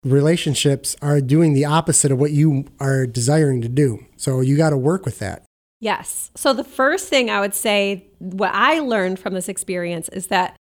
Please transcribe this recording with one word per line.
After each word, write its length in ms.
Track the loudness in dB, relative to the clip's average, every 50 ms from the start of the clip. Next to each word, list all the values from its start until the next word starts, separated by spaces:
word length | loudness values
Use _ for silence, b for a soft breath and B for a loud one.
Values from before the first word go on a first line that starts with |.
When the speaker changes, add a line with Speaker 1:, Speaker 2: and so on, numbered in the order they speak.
| _
Speaker 1:
relationships 920 | 2 2 4 4 4 2 0 0 -2 -2 0 2 0 0 0 -4 -10 -10 -6
are 200 | -2 0 2 2
doing 340 | 2 2 4 4 4 4 4
the 100 | 2 2
opposite 460 | 2 2 0 2 2 0 2 2 2 2
of 60 | 2
what 140 | 0 2 2
you 320 | 4 4 4 4 2 -2 -6 -10 _
are 260 | -2 0 0 0 0
desiring 560 | -2 -2 -2 0 2 4 4 4 2 2 0 -2
to 60 | -2
do. 360 | 0 2 2 2 0 -4 -10 _ _
So 240 | _ -4 -2 0 0
you 160 | 2 2 2
gotta 200 | 4 4 2 2 2
work 260 | 2 0 0 0 -2
with 140 | -6 -8 -6
that. 240 | -8 -10 -10 -10 _ _ _ _ _ _ _ _
Speaker 2:
Yes. 500 | -4 -4 -4 -4 -6 -10 -10 -10 -10 -12 _
So 160 | -4 0 0 0
the 120 | 0 -4
first 440 | -10 -4 0 0 0 0 -2 -4 0
thing 220 | 0 0 2 2
I 100 | -2 -2
would 140 | -2 -2 -4
say, 520 | -4 -2 0 0 0 0 -2 -4 -6 -10 _ _ _
what 320 | -14 -12 -6 -4 -4 -2 0
I 280 | 2 2 2 2 0
learned 380 | 0 -2 0 0 0 -2 -2 -4
from 140 | -6 -6 -6
this 140 | -6 -6 -8
experience 600 | -8 -10 -8 -6 -6 -6 -4 -6 -6 -8 -8 -10
is 160 | -12 -12 -8
that 300 | -2 -2 -2 -2 -2 -6 _ _